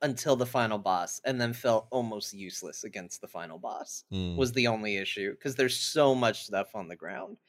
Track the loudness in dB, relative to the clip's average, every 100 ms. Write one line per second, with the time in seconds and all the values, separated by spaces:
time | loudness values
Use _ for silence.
0 | -2 0 2 2 2 2 2 2 2 2
1 | 0 -4 -2 0 0 0 4 4 2 -2
2 | -2 -4 -8 -10 -10 -10 -10 -10 -10 -10
3 | -12 -14 -12 -10 -10 -10 -10 -8 -10 -14
4 | -6 -4 -2 2 2 4 2 2 0 -2
5 | -2 -4 -4 -4 -4 2 2 2 0 6
6 | 6 6 4 2 -2 -4 -2 -6 -10 -10
7 | -10 -10 -10 -14